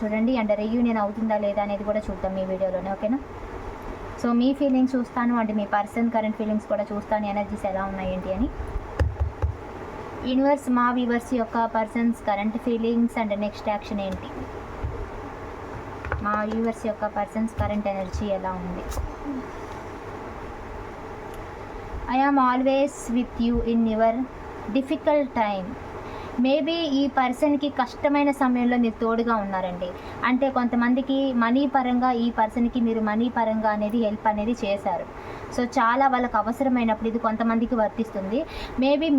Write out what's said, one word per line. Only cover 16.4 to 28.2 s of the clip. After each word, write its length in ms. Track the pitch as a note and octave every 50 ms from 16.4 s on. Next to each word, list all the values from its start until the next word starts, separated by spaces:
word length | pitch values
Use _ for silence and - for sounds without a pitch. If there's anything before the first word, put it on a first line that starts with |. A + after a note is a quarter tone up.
| G#3+ G#3+
వ్యూవర్స్ 360 | A3 A3+ A3+ A3+ A3+ - - A3
యొక్క 180 | G#3 - G#3+
పర్సన్స్ 500 | G#3 G#3 G#3 G3+ G3 - A3 A3 A3+ - -
కరెంట్ 260 | G#3+ G3+ G#3 G#3 G#3 G3+
ఎనర్జీ 400 | G3 F#3+ F#3+ F#3 - - G#3+ G#3 G3 F#3+
ఎలా 140 | F#3+ F#3
ఉంది? 340 | F#3 F#3 F3+ F3+ F3+ F#3 - - - - - - - - - C#4+ C4+ C4 - - - - - - - - - - - - - - - - - - - - - - - - - - - - - - - - - G#4+ - - - - - - - - - - - - - - - - - - - - A#3+
I 140 | C4 C#4 C#4+
am 80 | C#4+ C#4 B3+ B3
always 460 | B3 B3+ C4 C4+ C4+ C4+ C#4 C#4+ - - - - A#3 B3
with 160 | B3 - - - A#3 A#3
you 80 | A#3+ A#3 A3+ A3+ A#3
in 80 | A#3 A3+ A3+ G#3+
your 180 | G#3+ A3+ A3+ A3+ B3 C4 - - - - - - - - - G#3 C4+
difficult 540 | C4 - D#4+ - - D#4+ D4 D4 C#4+ C4 - B3
time. 260 | G#3+ G#3 G3+ F#3+ F#3 F#3 C4+ - - - - - - - - - - - - - B3
Maybe 280 | C4 C#4 D#4 C#4 D#4 E4 E4+ E4 D4+ C4+ C4+
ఈ 80 | C#4 C#4 - C4+
పర్సన్‌కి 520 | B3+ B3 B3 - D4+ D4 C#4+ C#4+ D4 C#4+
కష్టమైన 600 | C#4+ - A#3+ - - - - D4 C#4+ C#4+